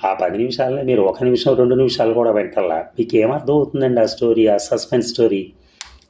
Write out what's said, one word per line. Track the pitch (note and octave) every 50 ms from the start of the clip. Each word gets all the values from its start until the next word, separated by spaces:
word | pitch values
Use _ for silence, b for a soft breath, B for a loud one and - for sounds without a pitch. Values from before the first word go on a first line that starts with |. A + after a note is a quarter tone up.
| -
ఆ | F#2+ F#2+
పది | F#2 F#2 F2 F#2
నిమిషాలనే | G#2+ A#2+ B2+ B2 - C3 B2+ C3+ C#3+
మీరు | C3+ B2+ B2 G#2
ఒక | F#2+ F#2+ F#2 - B2+
నిమిషం, | B2+ B2 A#2+ - C#3+ B2+
రెండు | B2 B2 B2 B2+
నిమిషాలు | C3 C3 A#2+ - - A#2 A2+ A2+
కూడా | A#2+ A#2 A#2
వింటల్లా. | G#2 G#2 F#2+ F2+ - G#2+ F#2+ E2+ D#2+ E2 - - - -
మీకు | A2+ - -
ఏం | A2 A2 A#2+
అర్థం | C3+ D3 C#3+ C3 D3
అవుతుందండి | D3 C#3 - - C#3 C3 B2+ B2 A#2
ఆ | A2
స్టోరీ, | G#2 - - B2 A#2 A2 A2+ A2
ఆ | G#2+ G2+
సస్పెన్స్ | G2+ - - A#2+ G#2+ - - B2 A#2+ G#2+
స్టోరీ? | - - - A#2 G#2+ G2+ G2 F#2+ - - B B B B B B B B B B